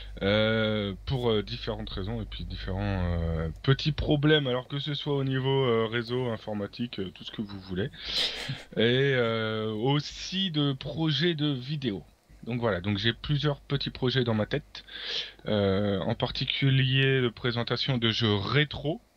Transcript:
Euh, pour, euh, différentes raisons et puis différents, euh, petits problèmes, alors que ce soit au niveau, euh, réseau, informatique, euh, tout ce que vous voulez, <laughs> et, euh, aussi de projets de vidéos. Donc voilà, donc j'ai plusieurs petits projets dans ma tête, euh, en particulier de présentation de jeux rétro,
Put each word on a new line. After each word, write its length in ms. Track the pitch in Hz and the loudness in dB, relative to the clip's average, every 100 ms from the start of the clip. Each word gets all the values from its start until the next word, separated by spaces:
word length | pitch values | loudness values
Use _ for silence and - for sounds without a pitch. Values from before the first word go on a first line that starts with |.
| - - | -14 -2
Euh, 720 | 98 107 110 110 110 107 101 92 - | 2 4 4 2 2 0 -2 -6 -4
pour, 240 | 135 120 | 0 2
euh, 140 | 107 | 2
différentes 480 | 101 120 - 107 107 | 0 -6 -6 -6 -6
raisons 320 | 104 95 117 | -6 -4 -4
et 20 | 104 | -6
puis 180 | - | -8
différents, 380 | 87 90 - 92 | -8 -6 -4 -2
euh, 680 | 101 95 87 85 82 80 82 78 | 0 0 2 0 0 0 -2 0
petits 300 | - 135 156 | 2 2 2
problèmes, 560 | 147 - 151 147 156 135 | 0 2 4 6 4 4
alors 200 | 123 123 | -2 -2
que 120 | 143 | -6
ce 160 | 143 143 | -6 -4
soit 180 | 147 | -2
au 100 | 143 | 0
niveau, 420 | 135 135 131 135 131 | 0 0 2 2 4
euh, 200 | 113 110 | 2 2
réseau, 440 | 117 113 123 127 | -2 -2 -2 -2
informatique, 680 | 107 - 107 101 - 120 - | -4 -4 -4 -4 -4 -6 -4
euh, 120 | 95 | -6
tout 120 | - | -8
ce 60 | - | -10
que 140 | - | -8
vous 160 | 101 98 | -8 -10
voulez, 320 | 95 90 117 - - - - | -6 -4 -4 -6 -6 -2 -2
<laughs> 460 | - - 135 - - | -4 -8 -8 -6 2
et, 360 | 113 127 139 | 4 4 4
euh, 580 | 127 117 113 110 110 110 | 2 2 0 -2 -2 -2
aussi 800 | 107 123 147 - - - 185 190 | 0 2 2 0 -8 -6 -4 -2
de 240 | 151 143 | 0 0
projets 640 | 135 139 135 160 139 175 156 | 0 -4 -2 0 2 0 2
de 160 | 147 | 0
vidéos. 500 | 135 123 156 131 95 - - _ - 110 | -2 -4 -4 -2 -4 -8 -20 _ -14 -6
Donc 140 | 120 | -2
voilà, 220 | 117 90 | 0 0
donc 160 | 92 101 | 0 0
j'ai 160 | 113 | 0
plusieurs 460 | 117 - 147 147 139 | 0 -2 0 0 -2
petits 320 | - 139 - | -4 -4 -4
projets 320 | - 127 127 | -2 0 2
dans 100 | 117 | 2
ma 140 | 110 104 | 2 0
tête, 360 | 143 - - - - - - - - - | -2 -6 -16 -16 -12 -8 -8 -8 -10 -2
euh, 520 | 104 98 95 104 95 | 2 4 2 2 0
en 160 | 87 117 | 0 0
particulier 1040 | 127 - 135 - 139 131 131 135 135 135 | -2 -2 -2 2 4 4 4 4 4 4
de 80 | 123 | 2
présentation 680 | - 127 117 117 120 - 127 | 0 -2 0 0 0 0 2
de 100 | 113 | 2
jeux 240 | 107 113 | 2 4
rétro, 680 | 104 101 139 151 - 143 196 - | 2 2 2 2 -2 -4 -6 -8